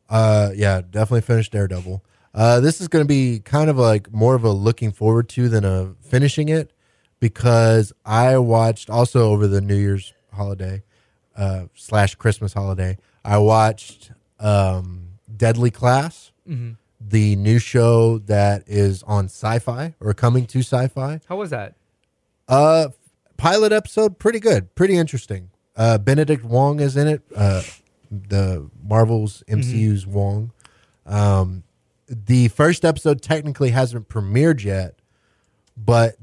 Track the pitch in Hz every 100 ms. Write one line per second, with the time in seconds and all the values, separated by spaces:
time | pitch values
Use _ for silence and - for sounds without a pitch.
0 | _ 110 110 107 101 98 101 95 90 101
1 | 107 120 107 117 107 104 98 90 92 95
2 | - _ _ - 113 120 143 160 175 160
3 | 143 139 127 113 - 147 156 135 117 107
4 | - 110 117 131 113 98 104 117 110 95
5 | 107 113 120 - 123 113 98 95 92 -
6 | - 127 139 - 151 160 151 _ _ _
7 | _ _ 117 - 120 117 113 113 104 -
8 | - 110 127 131 120 113 113 110 - 113
9 | 123 131 113 104 104 98 101 101 101 98
10 | - _ _ 101 101 98 95 98 - _
11 | _ _ _ - 98 95 90 _ - 107
12 | 98 - 113 101 101 104 98 95 92 92
13 | _ _ - 104 107 110 110 104 - -
14 | - - _ _ 107 101 95 92 92 90
15 | 87 95 _ 107 117 117 123 - 123 131
16 | 160 - - _ - 135 117 113 _ _
17 | 107 110 107 101 104 117 - 123 117 117
18 | 113 113 101 104 101 101 - 104 101 95
19 | - 104 92 - 110 117 123 120 160 -
20 | 107 101 120 127 123 131 123 123 131 -
21 | 135 156 - 185 196 127 98 - _ _
22 | _ _ _ _ - 131 151 160 147 -
23 | _ _ _ - 165 202 214 214 - -
24 | 214 180 214 233 220 131 92 - 190 180
25 | 160 127 - 95 90 _ _ - 113 110
26 | 101 139 151 147 117 123 139 147 143 135
27 | 151 151 - - 101 95 - - _ _
28 | _ 104 98 98 95 87 71 - 101 107
29 | 113 113 107 - - 107 123 113 107 101
30 | 95 101 98 104 117 - _ _ _ _
31 | - 104 104 95 92 92 - _ _ _
32 | _ 120 101 127 120 - 151 175 170 156
33 | 160 143 - 156 147 139 135 120 127 117
34 | 104 110 98 110 160 147 101 95 92 -
35 | _ _ _ _ _ _ _ - 107 117
36 | 117 -